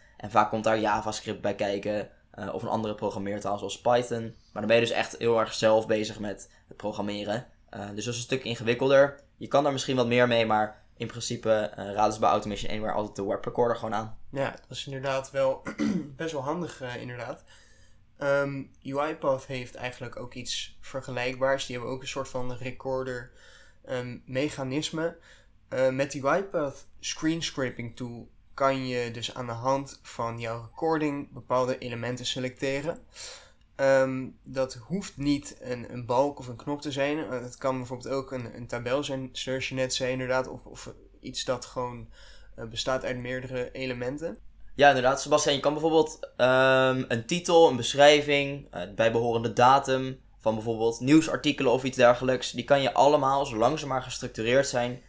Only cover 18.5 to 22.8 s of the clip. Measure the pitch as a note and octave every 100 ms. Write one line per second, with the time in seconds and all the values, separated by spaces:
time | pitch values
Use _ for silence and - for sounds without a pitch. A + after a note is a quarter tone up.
18.5 | C#3 C3+ - C3 C#3 D3+ D#3+ D3 C3 -
19.5 | C3 A#2+ - B2 - A#2+ - B2 B2+ -
20.5 | - - - - C3+ C3+ B2 B2+ B2+ C3+
21.5 | C3 - B2 A#2 C3 C3 C#3 C3 B2+ B2
22.5 | A#2+ B2+ B2+